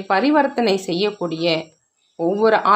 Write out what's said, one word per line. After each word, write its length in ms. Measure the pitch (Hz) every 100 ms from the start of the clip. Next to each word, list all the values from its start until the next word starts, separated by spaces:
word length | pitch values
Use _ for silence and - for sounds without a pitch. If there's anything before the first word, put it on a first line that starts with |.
| 196
பரிவர்த்தனை 600 | 196 269 302 277 269 226 190 190
செய்யக்கூடிய 580 | 175 208 208 175 160 175 160 - _ _ _ _ -
ஒவ்வொரு 400 | 170 202 220 214 190